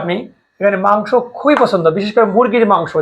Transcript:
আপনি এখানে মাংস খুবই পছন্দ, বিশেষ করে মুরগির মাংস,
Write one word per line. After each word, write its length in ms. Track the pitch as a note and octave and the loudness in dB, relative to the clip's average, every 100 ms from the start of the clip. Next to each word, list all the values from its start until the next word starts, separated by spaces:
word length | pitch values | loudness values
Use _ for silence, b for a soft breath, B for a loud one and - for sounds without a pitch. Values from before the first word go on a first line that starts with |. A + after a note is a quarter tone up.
আপনি 140 | F3 F#3+ - _ _ - | 0 -6 -8 _ _ -4
এখানে 180 | G3+ F#3+ G3+ | -2 0 0
মাংস 220 | G#3 G#3 B3 A#3+ - | 0 0 -2 -2 -4
খুবই 180 | C#4+ D4 | 0 2
পছন্দ, 220 | A#3+ F#3+ D#3+ E3+ | 2 2 0 0
বিশেষ 140 | G#3 - | -2 0
করে 120 | G#3+ G3 | 2 2
মুরগির 300 | A#3+ A#3 A3+ | 2 2 2
মাংস, 180 | F#3 D#3+ D#3+ | 0 -2 -4